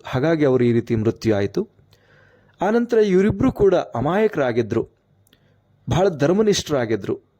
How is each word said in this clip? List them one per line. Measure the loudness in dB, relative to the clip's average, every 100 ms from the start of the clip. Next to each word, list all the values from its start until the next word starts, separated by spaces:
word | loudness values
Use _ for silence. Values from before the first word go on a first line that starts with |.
| -4
ಹಾಗಾಗಿ | -4 0 0 2
ಅವರು | 2
ಈ | 2
ರೀತಿ | 0 0 -2
ಮೃತ್ಯು | -2 -2 -2 0
ಆಯಿತು. | -2 -4 -6 _ _ _ _ _ _ _ _ -6
ಆನಂತರ | -2 0 0 2
ಇವರಿಬ್ರು | 2 4 2 0 -2
ಕೂಡ | 2 2 2
ಅಮಾಯಕರಾಗಿದ್ರು, | 0 -4 -2 0 0 0 -2 -2 -2 -2 -4 _ _ _ _ _ _ _ _ _ -4
ಬಹಳ | 0 0
ಧರ್ಮನಿಷ್ಠರಾಗಿದ್ರು, | 2 0 2 2 0 -2 -4 -2 -4 -4 -8 _